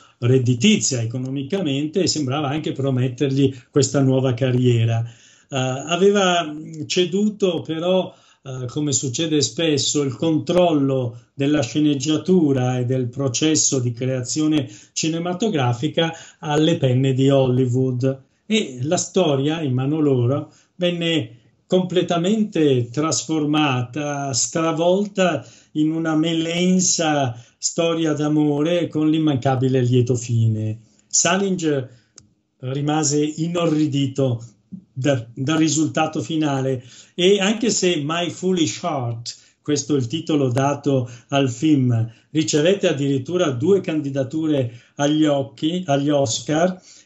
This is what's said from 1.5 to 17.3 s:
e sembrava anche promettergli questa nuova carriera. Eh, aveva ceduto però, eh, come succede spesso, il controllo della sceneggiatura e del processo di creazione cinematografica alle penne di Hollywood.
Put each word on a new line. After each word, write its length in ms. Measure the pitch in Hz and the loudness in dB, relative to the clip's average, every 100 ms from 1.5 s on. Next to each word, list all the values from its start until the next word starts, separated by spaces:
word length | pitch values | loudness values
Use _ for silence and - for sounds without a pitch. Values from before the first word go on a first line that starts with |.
| 196 165 135 151 190 | -4 -2 -2 -2 -2
e 40 | 170 | 0
sembrava 420 | - 131 143 139 | 0 -2 -2 -2
anche 220 | 156 165 | -4 -6
promettergli 800 | - 135 127 131 123 139 135 135 - - | -4 -2 0 -2 -2 -2 2 0 0 -2
questa 300 | 143 127 143 | 0 2 4
nuova 320 | 135 131 131 | 4 4 2
carriera. 720 | 120 131 123 123 120 117 113 | 0 0 2 4 4 2 0
Eh, 520 | 117 - - _ - 135 | -4 -10 -20 _ -8 -4
aveva 960 | 131 131 147 170 196 202 185 175 156 151 160 156 135 | -4 -4 -4 2 4 4 4 2 -2 -8 -12 -10 -4
ceduto 760 | 180 180 190 208 202 190 160 | 0 0 2 0 0 -2 -2
però, 520 | 123 160 175 185 - - _ _ | -6 -4 0 0 0 -8 _ _
eh, 220 | 139 131 123 | -14 -10 -8
come 240 | 151 147 | -4 -2
succede 500 | 135 139 120 165 151 | -2 -2 -2 0 0
spesso, 600 | 135 - 165 143 - 147 | 0 0 0 0 0 -2
il 140 | 139 120 | -2 -2
controllo 1080 | 165 156 123 175 175 151 139 135 123 - _ | 0 0 0 2 4 2 2 0 -2 -8 _
della 300 | - 139 151 | -4 0 0
sceneggiatura 1120 | 131 156 151 139 143 151 156 185 151 131 127 127 | 0 0 0 0 0 -2 2 4 4 2 0 0
e 60 | 123 | 0
del 220 | 131 123 | -2 -2
processo 720 | - 139 117 156 156 - 139 | -4 -4 0 0 2 0 0
di 120 | 123 | -2
creazione 800 | 117 127 131 120 156 156 156 123 - - | -4 -4 -4 -4 -2 0 0 -2 -10 -12
cinematografica 1200 | - 165 165 175 180 226 151 123 113 151 160 165 - - - | -6 -4 -2 -4 -2 -2 0 0 -2 -4 -2 -2 -4 -18 -12
alle 380 | 156 151 156 160 | -2 2 2 2
penne 360 | 135 123 135 | 2 2 2
di 160 | 127 | 2
Hollywood. 920 | 135 | 4